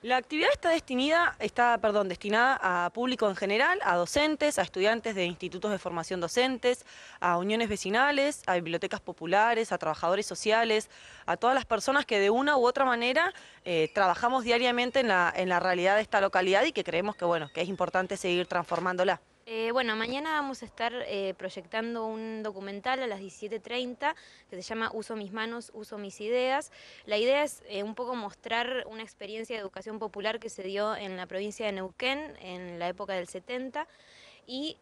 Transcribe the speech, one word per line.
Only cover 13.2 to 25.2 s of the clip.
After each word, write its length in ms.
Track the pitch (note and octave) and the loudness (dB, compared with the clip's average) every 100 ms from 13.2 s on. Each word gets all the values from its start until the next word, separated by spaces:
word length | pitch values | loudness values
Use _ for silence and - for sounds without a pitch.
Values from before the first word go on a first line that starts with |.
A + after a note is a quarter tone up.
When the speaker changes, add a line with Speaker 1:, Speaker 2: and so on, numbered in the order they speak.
| F4 - - - - | 0 -2 -18 -16 -2
Speaker 1:
eh, 240 | E3+ D#3 | 0 2
trabajamos 480 | - F#3+ F3 A#3+ C4 | 4 4 4 2 0
diariamente 580 | A#3 A#3+ B3 A#3+ B3 C4+ | 2 2 4 2 2 2
en 80 | B3 | 4
la, 220 | F#3+ F3 - | 4 4 2
en 140 | F#3 | 2
la 100 | F3+ | 2
realidad 360 | F3+ F3+ F#3 G3+ | 2 2 4 4
de 60 | |
esta 200 | G#3+ G#3+ | 4 2
localidad 420 | G3 F#3+ F#3 G3 | 4 2 4 4
y 80 | C#4+ | 4
que 100 | B3+ | 0
creemos 320 | F3+ D#3+ G3+ | -2 -2 -2
que, 120 | G#3 F3 | -2 0
bueno, 240 | E3+ D3 | 0 -2
que 80 | - | -4
es 80 | F3 | -4
importante 480 | F#3 F3+ F#3 F#3 G3 | -2 0 0 -2 -2
seguir 300 | F#3 F3 F3+ | 0 0 0
transformándola. 720 | F3+ E3 E3+ F#3 F3+ F#3 F3 _ _ | -2 0 0 0 2 2 2 _ _
Speaker 2:
Eh, 280 | - A3+ A3+ | -12 -6 -2
bueno, 240 | A#3+ A#3+ A3 | 0 0 -2
mañana 380 | A3+ C4 D#4 | -2 -4 -2
vamos 280 | D#4 C#4+ C4 | -2 -2 -8
a 40 | A3 | -12
estar, 260 | - A#3 B3 - | -6 -4 -4 -6
eh, 260 | G3+ G3 F#3 | -4 -4 -4
proyectando 680 | F#3 G3 - A3+ A3+ A#3 A3 | -8 -10 -8 -6 -4 -4 -6
un 380 | A3 A3 A3 | -6 -8 -8
documental 580 | G#3+ G3 G3 G3+ A3+ C4 | -8 -8 -10 -6 -4 -2
a 60 | B3+ | -2
las 100 | G3 | -6
diecisiete 400 | G3 - G#3 A3 | -10 -12 -10 -10
treinta 560 | - A#3+ B3 B3 C#4+ D#4+ - - _ | -6 -6 -6 -2 -4 -4 -12 -20 _
que 60 | |
se 80 | F#3 | -14
llama 300 | F3+ A3+ A3+ | -8 -4 -4
Uso 220 | A3 G#3+ | -4 -8
mis 160 | A3 | -8